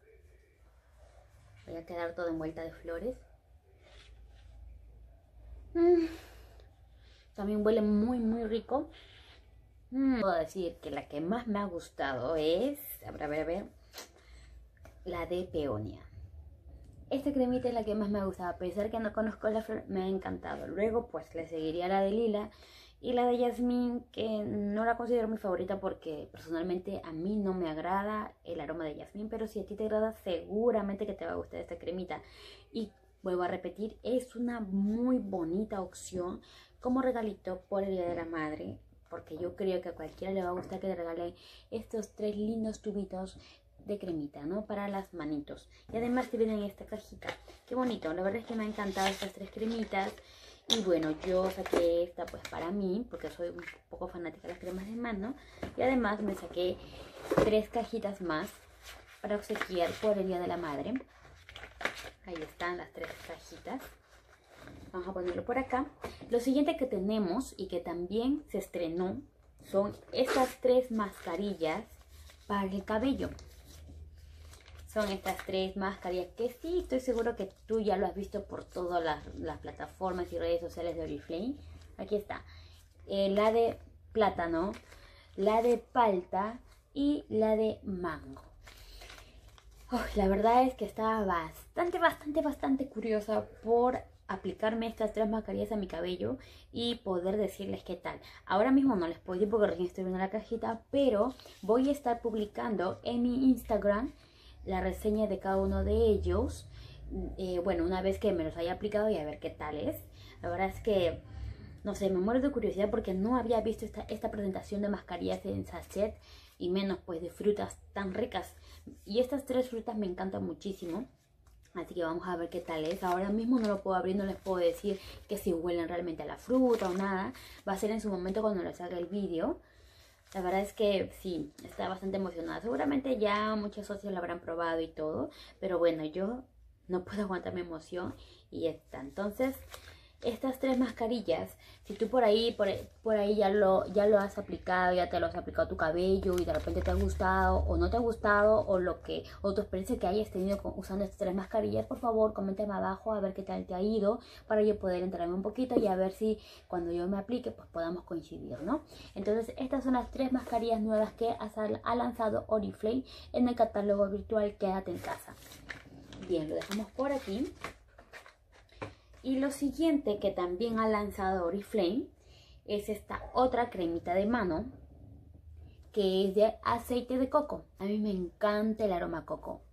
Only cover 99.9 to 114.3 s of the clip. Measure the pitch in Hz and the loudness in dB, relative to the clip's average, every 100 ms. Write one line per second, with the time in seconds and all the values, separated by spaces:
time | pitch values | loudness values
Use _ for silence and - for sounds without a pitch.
99.9 | - 185 185 190 214 - 226 226 220 - | -2 -2 0 -2 -2 -4 -4 -2 -4 0
100.9 | 277 262 202 247 - - - 196 233 269 | 4 6 6 2 -2 -14 -2 4 6 6
101.9 | 285 247 233 233 214 208 - 233 190 185 | 2 0 0 0 0 -2 -2 -2 0 0
102.9 | - - 240 247 247 262 247 - 208 202 | -2 -2 0 2 6 6 6 4 2 4
103.9 | 202 285 - - - - - - 185 185 | 4 0 -6 -20 -20 -20 -10 -4 0 0
104.9 | 180 214 214 208 190 196 190 196 196 196 | 0 0 2 2 0 0 2 2 2 2
105.9 | 214 226 202 180 180 277 - - - - | 4 6 4 2 2 0 -4 -14 -16 -16
106.9 | - - 185 175 - 185 180 185 175 170 | -14 -8 -6 -6 -4 -2 0 0 0 0
107.9 | 185 190 190 214 175 156 170 170 185 208 | 2 2 2 2 2 0 -2 -4 -2 0
108.9 | 208 214 185 151 151 156 - 151 147 269 | 2 2 2 -2 -6 -8 -6 -6 -4 -4
109.9 | - - - - - 175 175 190 - 226 | -4 -10 -18 -20 -8 -4 0 -2 0 2
110.9 | 196 170 170 - - - - - - 202 | 4 4 0 -8 -10 -10 -10 -14 -8 -6
111.9 | 190 190 185 196 254 277 247 214 180 208 | 0 2 4 4 4 2 2 0 2 2
112.9 | 226 214 190 214 247 226 226 220 214 214 | 2 0 0 2 2 4 2 2 -2 -6
113.9 | 214 - 220 220 | -8 -8 -4 -4